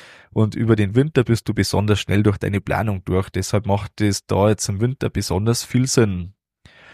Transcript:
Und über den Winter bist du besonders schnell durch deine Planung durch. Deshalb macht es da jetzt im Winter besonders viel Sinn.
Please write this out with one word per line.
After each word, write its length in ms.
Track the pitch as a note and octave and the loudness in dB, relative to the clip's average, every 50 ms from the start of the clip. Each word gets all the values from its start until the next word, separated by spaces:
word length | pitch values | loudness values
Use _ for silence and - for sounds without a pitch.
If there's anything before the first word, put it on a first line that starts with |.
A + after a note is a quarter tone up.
| - - - - - _ - | -20 -20 -20 -20 -20 _ 0
Und 240 | - A2 G#2+ - | 0 0 0 0
über 180 | - A#2 A2 A2+ | -2 2 2 4
den 220 | G#2 G#2 F#2+ G2+ | 4 2 2 2
Winter 260 | B2 C#3 D#3+ - C#3 A#2 | 2 2 2 2 0 2
bist 260 | - A#2 - - - | 2 0 -2 0 -4
du 60 | G#2+ | -2
besonders 460 | G#2 F#2+ - - G2 G2+ G#2 G#2 G2+ | -2 -2 0 0 -2 2 2 0 0
schnell 240 | - - G2+ G2+ G#2 | 0 0 0 2 2
durch 140 | G#2 G2 - | 2 0 0
deine 220 | - G2 G2+ G2 | -2 -4 -4 -4
Planung 440 | - - - F2+ G2+ A2 G2+ F#2 - | -2 -2 -2 -2 -2 -2 -4 -6 -4
durch. 260 | - F#2 F#2 F#2+ - | -2 -2 -2 -2 -2
Deshalb 360 | - G2 F#2 - - G#2 - | -4 -6 -4 -2 -2 -4 0
macht 340 | G2 G2 G2+ - - _ - | 0 -2 -2 -2 -6 _ -2
es 260 | G#2+ G#2 G2 - - | 0 0 0 -2 -2
da 220 | - G2+ F#2+ G2 A2 | -2 0 2 4 2
jetzt 200 | G#2+ - - - | 2 0 -2 -6
im 120 | G2+ F#2+ | -4 -2
Winter 300 | A2+ B2 C3+ - A#2+ A2+ | -2 -2 -2 -2 -4 -4
besonders 520 | - - G2 - - F#2 G#2 A2+ A#2+ - - | -4 -4 -4 -2 -2 -2 0 0 0 -2 -2
viel 240 | - - B2 B2+ | -2 0 0 0
Sinn. 480 | C3+ - C3+ A#2 G2+ F#2+ F2+ F2 F#2+ - _ _ _ _ _ _ - - - - - | 2 2 2 2 2 0 -4 -8 -10 -14 _ _ _ _ _ _ -20 -20 -20 -20 -20